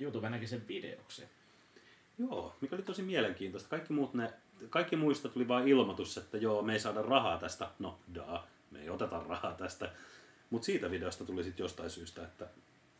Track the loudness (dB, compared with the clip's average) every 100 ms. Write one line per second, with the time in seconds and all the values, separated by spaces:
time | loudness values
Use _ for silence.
0 | -6 -2 -2 -2 -4 -6 -6 -6 -8 -10
1 | -14 -16 -16 -20 -20 -20 -20 -20 -20 -20
2 | _ -4 -4 -2 -6 -6 -4 -4 -4 -4
3 | 0 2 2 0 -4 -6 -6 -6 0 2
4 | 2 2 -2 -4 -18 -18 -2 0 4 4
5 | 6 4 2 0 2 6 8 8 8 2
6 | -4 -6 -6 0 2 4 4 2 2 0
7 | 4 4 4 2 -2 -6 -6 -6 -8 -8
8 | -12 -10 -6 -8 -8 -20 _ -12 -6 -2
9 | -2 -2 -4 -4 -4 -4 -6 -6 -8 -8
10 | -16 -20 -20 -20 -4 -2 2 0 0 -2
11 | -2 -4 -4 -2 -2 -2 -4 -4 -8 -8
12 | -12 -12 -14 -12 -14 -14 -20 _ _ -20